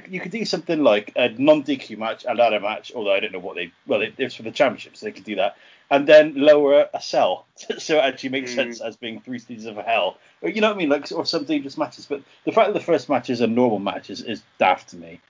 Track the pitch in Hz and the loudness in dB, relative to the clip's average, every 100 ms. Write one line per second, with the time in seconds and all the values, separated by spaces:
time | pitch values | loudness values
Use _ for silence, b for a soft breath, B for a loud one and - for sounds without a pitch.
0 | - 185 175 220 202 175 - 160 135 104 | -10 -12 -10 -8 -4 -6 -2 2 4 4
1 | - - 123 110 143 151 139 131 - 107 | 0 -2 -2 2 4 4 2 -6 -6 -8
2 | 113 110 123 113 117 104 101 104 - 120 | -6 -6 -4 2 2 2 -2 -6 -10 -6
3 | 101 98 104 92 92 80 90 _ - 113 | 0 0 0 -8 -10 -10 -10 _ -2 -2
4 | 107 104 127 - 113 - 135 107 - - | -2 -4 -8 -8 -10 0 0 0 -14 -12
5 | 107 - 101 95 98 - b b b 139 | -12 -12 -10 -2 -2 -4 b b b 2
6 | 143 151 156 139 147 147 143 143 143 - | 8 8 8 4 6 6 6 4 2 -2
7 | - 160 104 90 - _ - - - 151 | -4 0 0 -2 -10 _ -12 -10 0 2
8 | 135 127 131 135 123 123 120 113 113 107 | 2 -2 -6 -6 -6 -4 -6 -6 -12 -10
9 | 117 110 123 123 120 113 113 104 117 110 | -12 -12 -12 -14 -12 -14 -12 -10 -2 0
10 | 90 - b b 170 214 214 202 156 147 | 0 -4 b b -6 0 0 0 0 0
11 | - - - 165 147 151 139 156 147 - | -2 -8 -4 -4 -2 -4 -4 -8 -8 -8
12 | - 139 - b 165 226 202 196 - 151 | -10 -10 -12 b -2 2 2 0 0 -2
13 | - 120 - 120 117 117 123 104 98 - | 0 -4 -2 -2 0 2 2 0 -4 -8
14 | - 95 - 107 _ - 95 92 - 90 | -12 -14 -10 -12 _ 0 2 2 -4 -20
15 | 82 85 _ | -18 -20 _